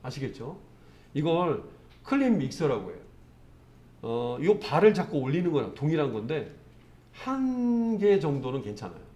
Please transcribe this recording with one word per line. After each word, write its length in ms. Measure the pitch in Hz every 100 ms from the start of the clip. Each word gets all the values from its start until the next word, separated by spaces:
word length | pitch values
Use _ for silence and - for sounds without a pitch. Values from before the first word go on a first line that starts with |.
아시겠죠? 560 | 127 131 131 - 123 185 - - - - -
이걸 500 | 139 156 165 175 139 - - - -
클립 300 | - 277 262
믹서라고 580 | 202 131 - 156 117 92
해요. 80 | 87 - - - - - - - - - -
어, 340 | 113 117 120 123
요 160 | 160 208
발을 340 | - 147 214
잡고 260 | 196 170 147
올리는 320 | 127 160 175
거랑 220 | 147 113
동일한 380 | - 147 160 143
건데 400 | 110 113 156 107 - - - - - -
한 840 | - - 269 262 247 240 233 226 220
개 220 | 202 196
정도는 420 | 151 139 127 131
괜찮아요. 400 | 104 101 95 82 -